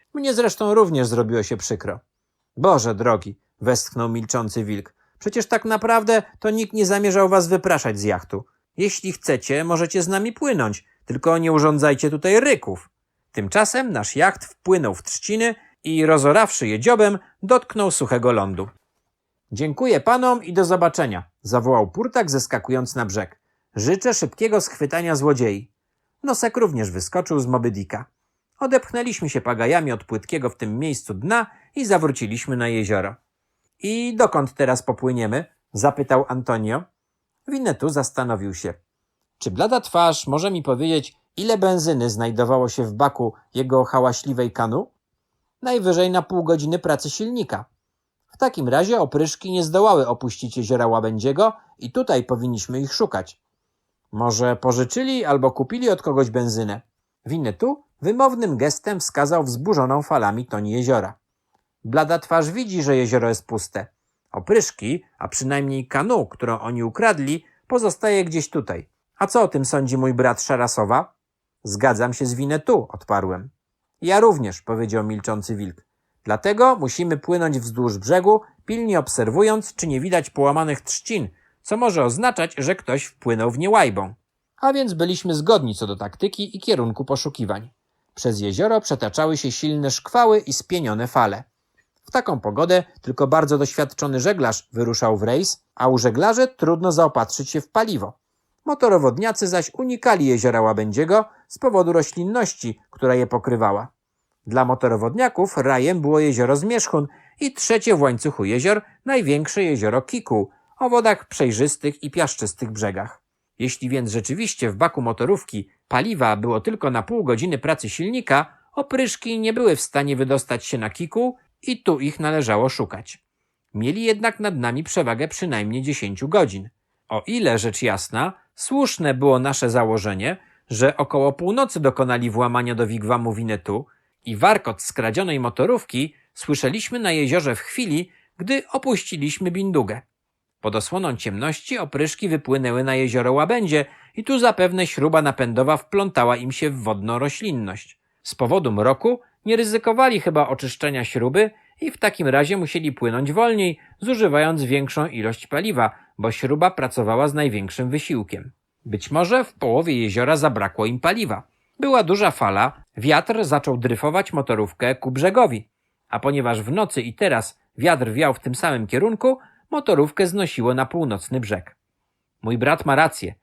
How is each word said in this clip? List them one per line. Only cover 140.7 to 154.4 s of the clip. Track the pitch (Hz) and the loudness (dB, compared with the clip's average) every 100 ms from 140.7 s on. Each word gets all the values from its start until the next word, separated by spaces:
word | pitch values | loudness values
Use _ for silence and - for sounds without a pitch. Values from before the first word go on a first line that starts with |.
| 107 | -4
osłoną | - 185 175 120 | -4 -4 -4 -6
ciemności | 113 98 147 156 - 247 | -8 -6 -6 -6 -6 -8
opryszki | 160 139 151 - 196 | -6 -2 -4 -2 -2
wypłynęły | 160 - 135 127 120 | -2 0 0 0 0
na | 135 131 | 0 0
jezioro | 127 123 120 | 0 2 2
Łabędzie | 139 156 240 190 151 139 - _ - | 2 2 0 2 0 0 -10 _ -10
i | |
tu | - 269 | -2 2
zapewne | 240 214 180 185 175 | 4 4 2 2 -2
śruba | - 151 160 | 0 2 4
napędowa | 147 131 120 117 131 151 | 2 0 -2 2 2 2
wplątała | - 101 196 - 120 120 | 0 -2 0 2 2 2
im | 123 | -2
się | 127 156 | -4 -4
w | 135 | -2
wodną | 107 104 107 117 | -4 -4 -2 -2
roślinność. | 143 - 214 135 98 104 - _ _ _ | -2 -4 -4 -4 -6 -10 -16 _ _ _
Z | - - | -12 -4
powodu | 123 185 139 | 0 2 0
mroku | 104 113 139 233 247 _ _ 214 | 2 2 2 0 0 _ _ -2
nie | 226 | 0
ryzykowali | 220 220 233 226 262 208 | 2 0 0 4 4 4
chyba | 180 151 - | 0 2 0
oczyszczenia | - 131 - 147 135 117 | -2 -6 -4 -4 -4 -4
śruby | 127 120 160 214 - _ - | -2 0 2 2 0 _ -10
i | 320 | -10
w | - | -2
takim | 208 - 147 | -2 0 2
razie | 135 147 196 | 2 2 0
musieli | 160 170 156 | -2 -4 -6
płynąć | 127 117 117 139 | -4 -4 -2 -2
wolniej, | 170 233 214 185 151 _ - | 2 2 2 0 -4 _ -10
zużywając | 214 240 202 147 | -4 2 4 4